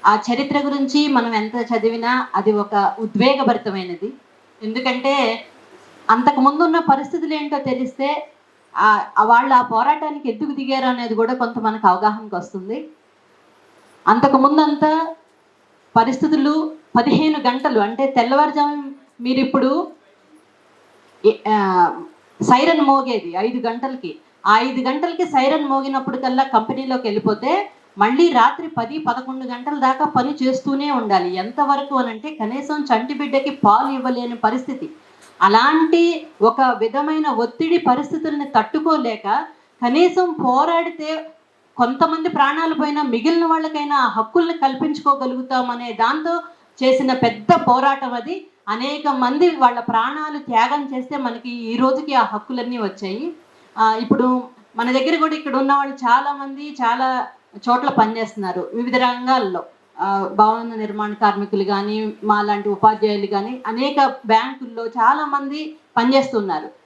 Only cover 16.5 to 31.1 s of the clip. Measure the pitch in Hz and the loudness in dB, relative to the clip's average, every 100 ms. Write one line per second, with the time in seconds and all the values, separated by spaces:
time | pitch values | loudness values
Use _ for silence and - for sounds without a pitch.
16.5 | 311 311 - _ 240 233 240 311 302 247 | 0 -4 -8 _ 0 2 2 2 0 -2
17.5 | 254 277 233 202 247 269 262 240 269 302 | -2 0 0 0 0 0 0 2 2 2
18.5 | 302 294 294 277 - _ _ 240 262 262 | 2 -2 -2 -10 -16 _ _ -4 0 0
19.5 | 269 254 311 - - _ _ _ _ _ | 2 2 0 -4 -10 _ _ _ _ _
20.5 | _ _ _ _ _ _ _ 208 220 - | _ _ _ _ _ _ _ 2 2 0
21.5 | 214 196 180 170 160 - _ _ _ - | 0 2 4 2 2 -14 _ _ _ 4
22.5 | 247 320 320 277 269 262 226 170 170 220 | 4 6 4 4 2 2 -4 -4 -4 -4
23.5 | 247 226 233 262 254 175 143 _ _ 185 | -2 -4 -4 -8 -8 -12 -14 _ _ 2
24.5 | 214 254 262 254 294 349 330 359 269 269 | 2 2 -2 -2 -2 -4 -2 0 2 2
25.5 | 302 285 269 269 269 262 254 262 254 269 | 2 0 -2 -2 -4 -4 -4 -2 0 2
26.5 | 226 220 240 262 254 247 208 202 208 269 | 0 0 -6 -4 -4 -2 -2 -2 -2 0
27.5 | 370 403 - _ - 214 262 349 240 233 | -2 -2 -12 _ 0 2 4 4 6 4
28.5 | 285 320 - 226 311 285 240 262 262 254 | 2 -8 -6 -6 -4 -4 -4 -6 -10 -10
29.5 | 240 254 294 262 262 294 254 254 294 254 | -10 -8 -2 0 0 0 0 -2 -2 -2
30.5 | 262 - 277 294 262 220 | -2 -2 -4 -2 -2 0